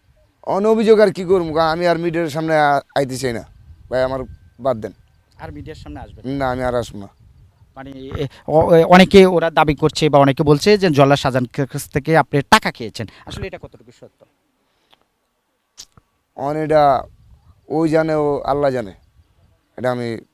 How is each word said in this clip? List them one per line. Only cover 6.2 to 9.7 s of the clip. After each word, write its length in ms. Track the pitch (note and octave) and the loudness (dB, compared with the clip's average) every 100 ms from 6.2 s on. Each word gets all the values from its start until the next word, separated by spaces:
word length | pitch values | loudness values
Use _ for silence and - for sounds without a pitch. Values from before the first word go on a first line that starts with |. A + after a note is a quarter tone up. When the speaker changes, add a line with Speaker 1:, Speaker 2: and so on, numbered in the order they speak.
| A#2+ | -10
Speaker 1:
না, 240 | C#3 C3+ | -4 -4
আমি 120 | B2+ | -4
আর 120 | B2+ A#2+ | -4 -4
আসবো 240 | A2 G#2 | -6 -12
না। 80 | G2 _ _ _ _ _ _ C3+ | -18 _ _ _ _ _ _ -20
Speaker 2:
মানে, 160 | C3+ | -18
এ, 360 | C3+ C3+ D3+ C#3 - - | -16 -14 -10 -10 -10 -2
অ-, 260 | D3 E3+ | 0 4
এ, 100 | E3 | 4
অনেকে 420 | - F3+ F#3+ G3 F#3 | 6 6 8 6 6
ওরা 260 | F3 E3 | 4 0
দাবি 240 | D#3 D#3 | 0 0